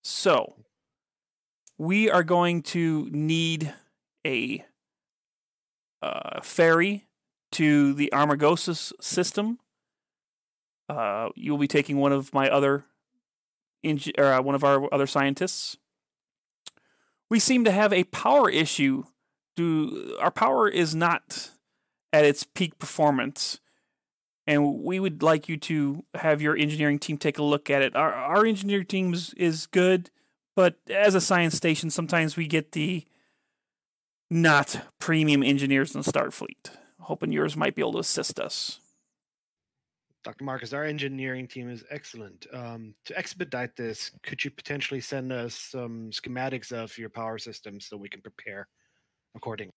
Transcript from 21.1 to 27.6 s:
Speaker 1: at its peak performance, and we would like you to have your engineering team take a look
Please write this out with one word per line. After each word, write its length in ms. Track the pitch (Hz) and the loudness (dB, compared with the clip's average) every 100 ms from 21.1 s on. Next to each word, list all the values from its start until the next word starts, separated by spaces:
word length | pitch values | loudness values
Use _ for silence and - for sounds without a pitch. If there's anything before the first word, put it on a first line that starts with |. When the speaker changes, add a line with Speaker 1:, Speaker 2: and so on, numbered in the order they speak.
| 170 _ - - _ _ _ _ _ _ | 0 _ -12 -12 _ _ _ _ _ _
Speaker 1:
at 140 | 156 | 6
its 180 | 147 143 | 6 4
peak 360 | - - 175 _ | -4 -4 -4 _
performance, 840 | - - 151 135 120 - - - _ _ _ _ _ _ _ _ - | -6 2 2 2 -2 -4 -4 -6 _ _ _ _ _ _ _ _ 0
and 360 | 147 147 123 | 2 2 0
we 160 | - 185 | -4 -2
would 240 | 190 151 | -2 2
like 260 | 156 156 151 | 2 2 0
you 100 | 156 | -8
to 460 | - 156 143 147 - | -4 -2 -2 -4 -12
have 280 | - 160 151 | -4 0 2
your 140 | 151 156 | 2 0
engineering 420 | 147 151 147 143 | 0 0 0 0
team 200 | - 147 | -4 -2
take 200 | 156 143 | -2 0
a 40 | |
look 260 | 147 143 | 0 0